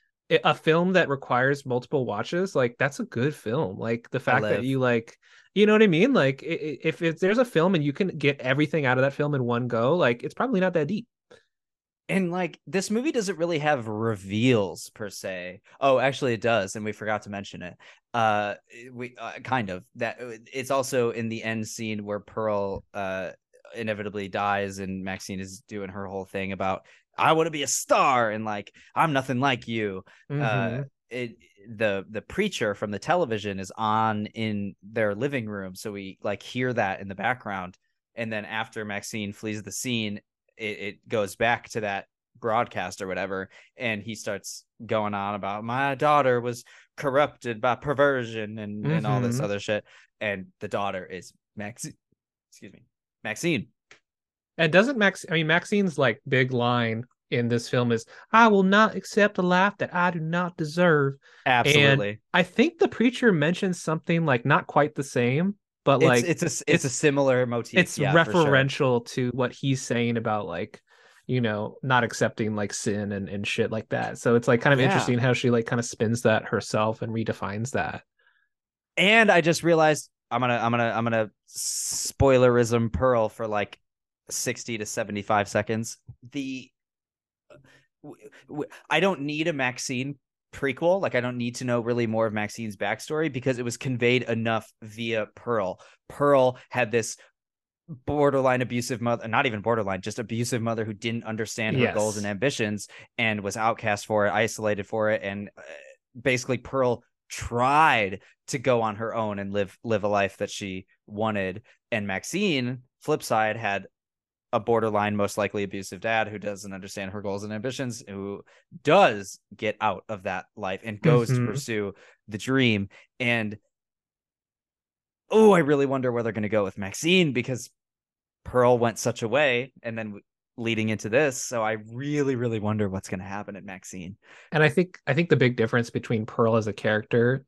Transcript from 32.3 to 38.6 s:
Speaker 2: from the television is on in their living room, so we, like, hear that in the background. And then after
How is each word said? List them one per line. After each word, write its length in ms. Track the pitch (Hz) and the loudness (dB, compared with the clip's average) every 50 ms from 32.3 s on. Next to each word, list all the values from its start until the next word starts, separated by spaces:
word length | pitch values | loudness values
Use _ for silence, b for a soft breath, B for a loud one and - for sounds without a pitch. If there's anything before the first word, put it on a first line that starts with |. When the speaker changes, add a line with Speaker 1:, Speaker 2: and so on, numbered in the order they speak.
| - - 208 202 - - 123 104 98 | -4 -2 -2 -2 -2 -2 -2 -2 -2
Speaker 2:
from 160 | - 117 104 | -2 -4 -6
the 80 | 104 98 | -6 -4
television 600 | - - 170 180 165 120 110 101 95 104 98 95 | -2 0 0 0 0 0 -2 -4 -4 -6 -8 -8
is 140 | 95 - - | -10 -10 -8
on 520 | - 110 107 107 110 110 110 107 104 107 | -4 -2 0 2 2 2 0 0 -2 -6
in 480 | - - 113 110 110 107 101 101 98 92 _ - | -8 -6 -6 -6 -4 -4 -4 -6 -8 -10 _ -20
their 320 | 101 110 117 110 104 101 | -6 -2 0 0 0 0
living 320 | 104 127 143 143 127 110 | -2 -4 -4 -4 -6 -6
room, 260 | 107 104 98 95 95 92 | -6 -8 -10 -10 -12 -12
so 160 | - - 110 | -12 -10 -10
we, 280 | 101 101 98 95 - - | -10 -10 -10 -12 -12 -8
like, 220 | - 107 101 - - | -6 -6 -6 -6 -10
hear 280 | - - 123 127 127 | -8 -4 -2 -2 -2
that 300 | 120 117 107 95 95 - | 0 0 -2 -2 -2 -6
in 60 | 101 | -8
the 80 | 98 95 | -10 -8
background. 600 | 95 98 117 117 120 - 110 98 95 90 90 - _ _ _ _ _ _ _ _ | -4 -2 -2 -2 -2 -6 -8 -8 -8 -8 -10 -12 _ _ _ _ _ _ _ _
And 180 | 113 117 110 | -10 -8 -6
then 140 | 110 104 104 | -6 -8 -8
after 400 | - 110 110 | -6 -6 -6